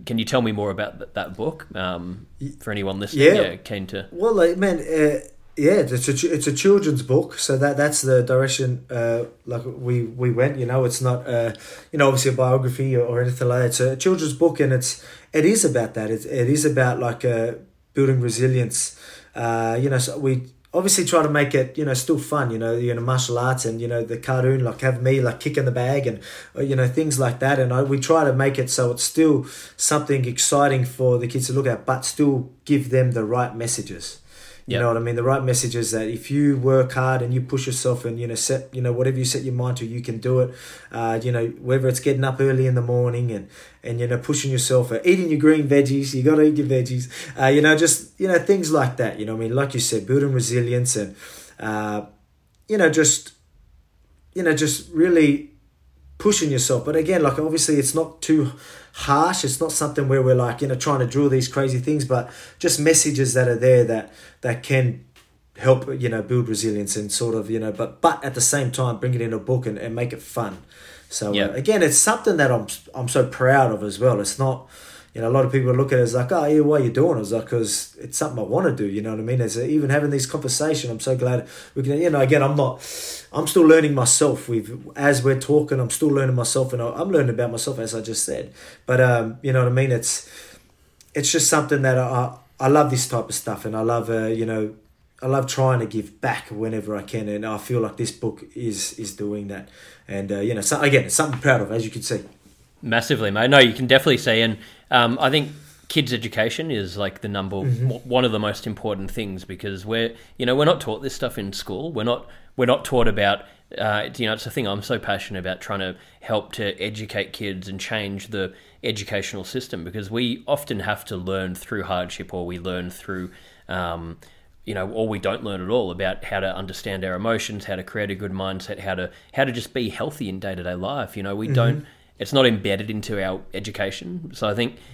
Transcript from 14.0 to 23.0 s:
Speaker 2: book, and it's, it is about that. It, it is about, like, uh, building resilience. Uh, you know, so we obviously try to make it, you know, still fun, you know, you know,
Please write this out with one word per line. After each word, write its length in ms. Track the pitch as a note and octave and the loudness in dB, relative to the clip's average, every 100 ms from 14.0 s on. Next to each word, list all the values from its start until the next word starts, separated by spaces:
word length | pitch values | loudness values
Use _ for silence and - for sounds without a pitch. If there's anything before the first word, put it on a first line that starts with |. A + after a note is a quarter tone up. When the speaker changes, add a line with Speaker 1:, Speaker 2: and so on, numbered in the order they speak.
| F#3 F#3 D#3 | 0 2 0
Speaker 2:
book, 260 | B2+ E3 - | 2 2 4
and 140 | C#3 | 2
it's, 320 | B2+ B2+ - - - - | 2 0 -6 -14 -20 -2
it 140 | D#3 D#3 | 2 4
is 180 | A3 | 4
about 300 | E3 B2 A2+ | 2 2 -2
that. 180 | A#2 G#2+ | -4 -4
It, 140 | A2 - | -4 -4
it 240 | C#3 A#2+ | 0 2
is 160 | D3 D3 | 2 2
about, 340 | C3 B2+ B2 | 2 2 2
like, 240 | A#2+ A#2 | -2 -2
uh, 300 | B2+ A#2 A2+ A#2+ - _ _ | -2 0 -2 -4 -14 _ _
building 260 | - C3+ C3 | 0 2 2
resilience. 800 | A#2+ A2 C3 B2+ A2+ - - - - - - | 0 0 2 2 0 -2 -6 -10 -20 -20 -16
Uh, 440 | - A#2 A2+ A2+ A#2 | -6 -2 0 0 0
you 80 | C3+ | 2
know, 80 | B2+ | 0
so 220 | B2+ - | 0 -2
we 240 | C3+ B2+ B2+ _ _ F3 | 0 0 -4 _ _ -2
obviously 300 | F#3+ F#3+ F3 | 2 2 4
try 180 | E3+ | 4
to 60 | D3 | 4
make 260 | D3 C#3+ C#3 | 2 2 2
it, 200 | B2+ - | 0 -2
you 100 | D3 | -2
know, 80 | B2+ | -2
still 240 | - D#3 | 0 0
fun, 320 | - D3 B2 | 0 -2 -2
you 80 | A2 | -2
know, 180 | A2+ A#2+ | -2 -2
you 160 | A#2+ | -2
know, 80 | A#2 | -2